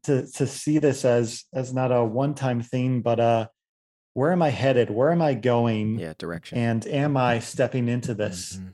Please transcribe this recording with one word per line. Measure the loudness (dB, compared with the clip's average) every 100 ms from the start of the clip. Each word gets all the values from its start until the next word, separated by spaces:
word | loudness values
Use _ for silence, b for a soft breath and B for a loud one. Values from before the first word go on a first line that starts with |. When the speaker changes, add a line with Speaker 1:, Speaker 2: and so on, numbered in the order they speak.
Speaker 1:
to, | -2 -2 -2
to | -4 -4
see | -2 0 2
this | 2 2
as, | 2 2 0 -6 -8
as | -8 -4
not | -2 2
a | 2
one-time | 2 0 -2 -2 -2 -2
thing, | -2 -2 0 0
but | 0 2
a, | 4 2 -2 _ _ _ _ _ _
"Where | -2 0
am | 2
I | 2
headed? | 2 4 4 2
Where | 2 2
am | 4
I | 2
going? | 2 2 2 2 0 -2 -4
Speaker 2:
Yeah, | -6 -8
direction. | -8 -8 -6 -2
Speaker 1:
And | 0 -2 -2
am | -2 0 2
I | 2 0
stepping | -2 -2 0 0 -2
into | -2 -4
this | -4 -4 -6 -10 -12
Speaker 2:
Mm-hmm. | -14